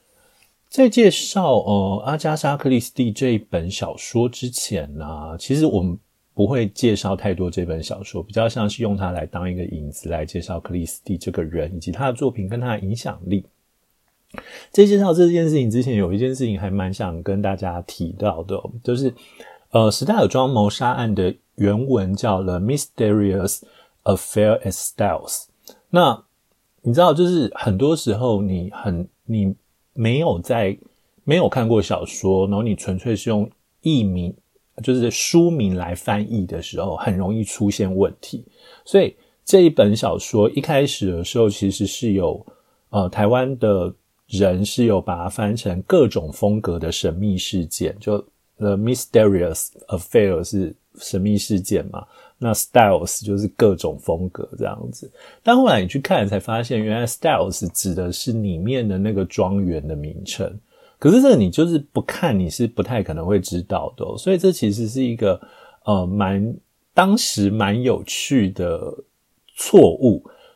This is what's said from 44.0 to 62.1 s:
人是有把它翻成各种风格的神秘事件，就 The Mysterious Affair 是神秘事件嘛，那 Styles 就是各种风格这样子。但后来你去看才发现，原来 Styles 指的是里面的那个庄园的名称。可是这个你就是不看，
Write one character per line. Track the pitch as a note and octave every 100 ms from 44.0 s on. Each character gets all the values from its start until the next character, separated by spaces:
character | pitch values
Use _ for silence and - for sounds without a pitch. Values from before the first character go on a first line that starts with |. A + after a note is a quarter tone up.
| _ _ -
人 | F#2+ G2 F#2 G#2
是 | - A#2
有 | F#2+
把 | F2 F2
它 | F#2
翻 | - G#2 A#2
成 | G2+ F2+
各 | - F#3 A#2
种 | G2 D#2
风 | - G#2 G#2+
格 | G#2 E2
的 | D#2+
神 | - F2+
秘 | E2+ G#2 F2+
事 | - F#2+
件， | D#2+ - F2 -
就 | - G2+ - _ _ -
The | G#2 G2
Mysterious | A2+ B2 - A#2 G#2+ F#2 E2+ D#2+ - - -
Affair | E2+ - A#2 G2+ E2+
是 | F2 G2+ F2+ - _ -
神 | - F#2+
秘 | G#2 G#2
事 | - G2
件 | - F#2+ -
嘛， | - - _ - -
那 | A#2+
Styles | G#2+ - B2 G#2 F2 F2+ -
就 | G2+ G2+
是 | G#2
各 | - G#2+ F2
种 | D#2+ C#2+
风 | - E2+ F2+
格 | - - -
这 | G1+
样 | - B2
子。 | - - _ - -
但 | - B3
后 | B3
来 | A#2
你 | F#2
去 | C#3
看 | - B2+ G2+
才 | G2+
发 | A2+ A2+
现， | A#2+ A#2
原 | G#2+ G#2+
来 | -
Styles | - E3 A2 F#2 - F2
指 | - G2 F2
的 | F2
是 | - C3
里 | A2+ G2+ E2
面 | G2+ C3 G#2+
的 | F#2+
那 | G#2+
个 | G2 F2+
庄 | - F#2 G2+
园 | F2+ D#2 D2
的 | D2+
名 | - -
称。 | - - - G#2 _ _ _ -
可 | D3+
是 | A#3+
这 | C4+
个 | E3
你 | F#2
就 | C#3+ E3+
是 | D#3+ -
不 | -
看， | -